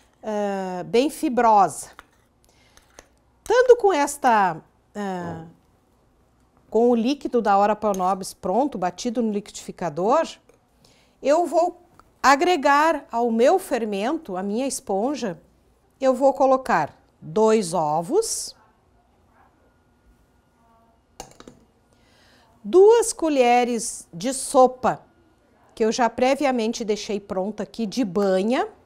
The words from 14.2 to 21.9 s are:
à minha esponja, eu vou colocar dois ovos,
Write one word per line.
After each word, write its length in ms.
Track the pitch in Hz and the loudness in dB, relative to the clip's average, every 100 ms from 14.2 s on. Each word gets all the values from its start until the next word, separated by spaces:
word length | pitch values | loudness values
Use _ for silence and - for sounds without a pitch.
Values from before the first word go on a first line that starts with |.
| - 180 | -6 -8
à 40 | |
minha 240 | 202 214 269 | -6 -4 -4
esponja, 720 | - - 196 240 285 226 160 _ _ _ _ _ - | -6 -4 -2 -2 -4 -8 -10 _ _ _ _ _ -4
eu 140 | 262 | 0
vou 180 | 247 269 | 2 2
colocar 680 | 269 269 262 262 190 143 - _ _ | 2 2 2 2 -2 -2 -8 _ _
dois 540 | 139 170 220 220 180 | -8 0 2 2 0
ovos, 840 | 175 151 156 170 339 453 - - - _ _ _ _ _ _ _ _ _ _ _ _ _ _ _ _ _ _ _ _ _ _ _ _ _ - - - - _ _ _ _ | -2 -2 -2 -2 -2 -2 -6 -10 -16 _ _ _ _ _ _ _ _ _ _ _ _ _ _ _ _ _ _ _ _ _ _ _ _ _ -20 -20 -20 -20 _ _ _ _